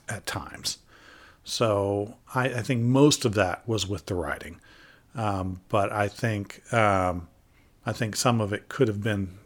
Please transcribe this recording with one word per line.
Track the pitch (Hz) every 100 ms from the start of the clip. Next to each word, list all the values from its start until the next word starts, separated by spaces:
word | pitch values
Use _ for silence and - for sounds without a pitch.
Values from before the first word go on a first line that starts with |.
| -
at | 98
times. | - 104 85 - - - _ - - - - -
So | - - 113 101 101 101 104 - -
I, | 131
I | 127 123
think | 104 123
most | 120 135 147 -
of | 117
that | 104 90 - -
was | 110 95
with | 98 -
the |
writing. | 90 71 - - 85 - - - - _
Um, | - 107 95 95 90 -
but | 107 101
I | 107 101
think, | - 117 104 101 - -
um, | 117 107 95 90 87 85 _ _ _ _ _
I | -
think | 107 113
some | 98 127 117
of | 101
it | 104 -
could | - 120
have | 101
been | 110 101 92 95